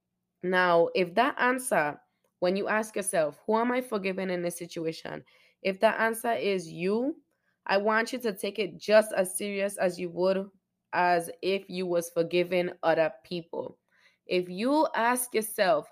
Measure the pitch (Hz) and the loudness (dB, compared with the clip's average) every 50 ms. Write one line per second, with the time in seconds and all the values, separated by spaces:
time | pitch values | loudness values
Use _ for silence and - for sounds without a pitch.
0 | _ _ _ _ _ _ _ _ - 180 185 185 180 175 170 170 170 165 - - | _ _ _ _ _ _ _ _ -2 0 2 4 4 6 6 6 6 4 2 0
1 | 180 175 175 220 240 294 - - - 247 254 262 262 - 214 175 185 190 180 - | 0 2 2 2 2 2 2 0 0 0 0 0 -2 0 2 2 2 0 -2 -6
2 | _ _ _ _ _ _ _ _ 175 180 190 196 196 - 208 214 220 220 - 214 | _ _ _ _ _ _ _ _ 0 0 0 0 0 0 0 0 -2 -2 -4 -6
3 | 190 - - 170 156 147 147 - _ - 214 220 233 247 247 254 254 254 226 208 | -4 -2 0 0 0 0 -2 -6 _ 0 0 2 2 0 0 -2 -2 -2 -4 -4
4 | 190 196 185 190 190 190 180 175 175 175 175 - 175 170 - 175 160 160 160 - | -2 -4 -4 -2 -2 -2 -2 -2 -2 -4 -6 -6 -10 -10 -8 -6 -6 -6 -6 -6
5 | - - 151 151 - _ _ _ _ _ _ _ - 190 190 190 - 214 - - | -8 -10 -10 -12 -12 _ _ _ _ _ _ _ -4 -4 0 2 2 2 4 2
6 | 220 226 233 226 - 233 233 127 147 202 196 185 165 160 160 165 175 190 208 226 | 0 0 0 -2 -2 -2 -2 0 0 0 -2 -2 -4 -6 -8 -4 -2 -2 0 0
7 | 247 285 320 - _ _ _ _ _ _ _ _ _ - 190 202 202 220 214 220 | -2 -2 -4 -8 _ _ _ _ _ _ _ _ _ 0 0 2 2 2 2 0
8 | 226 233 - 247 - 226 190 - - 202 202 220 202 180 156 160 - 202 208 208 | 0 -2 -4 -4 -4 -6 -4 -4 -6 -6 -4 -4 -6 -6 -8 -8 0 4 6 6
9 | 208 214 - - 190 185 - - 208 202 202 196 196 202 202 - 190 180 175 180 | 6 6 2 -2 -2 -2 -4 -6 -6 -6 -4 -4 -4 -4 -2 -2 -2 -2 -2 -4
10 | 180 170 170 175 180 190 190 190 196 196 - _ _ _ _ _ _ _ - 170 | -8 -8 -4 0 0 2 2 0 -2 -8 -12 _ _ _ _ _ _ _ -2 2
11 | 180 175 175 175 165 170 - - - 180 196 196 190 - 180 180 185 175 175 170 | 2 4 4 2 0 -2 -8 -6 -2 -2 -2 -2 -4 -6 -6 -6 -4 -2 -2 -2
12 | 170 - - 170 165 160 175 180 175 175 185 175 175 175 - - - 165 160 165 | -2 -2 -2 -2 -2 0 0 0 0 2 0 -2 -2 -2 -4 -2 0 2 2 4
13 | 160 156 - - - - 180 175 165 - - - - - - _ _ _ _ _ | 2 0 -2 -6 -12 -10 -10 -10 -8 -8 -8 -8 -8 -10 -12 _ _ _ _ _
14 | _ _ _ _ _ - 185 180 180 180 180 185 226 262 285 311 302 - - 214 | _ _ _ _ _ -2 -2 -2 -2 -2 -6 -4 -2 0 2 2 2 2 0 0
15 | 226 240 247 247 - - - 220 214 - - - 202 180 160 147 151 - | 0 2 0 0 -2 -2 -2 -4 -4 -2 -2 0 2 4 4 2 0 -4